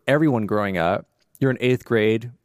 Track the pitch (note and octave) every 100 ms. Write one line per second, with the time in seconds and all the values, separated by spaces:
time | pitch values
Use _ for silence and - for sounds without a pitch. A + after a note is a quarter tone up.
0 | - C#3+ D#3 B2 G#2 G#2 G2+ F#2 E2+ G2+
1 | - _ _ _ C3+ B2+ B2 B2+ - A#2
2 | G#2+ A2 A#2+ A#2+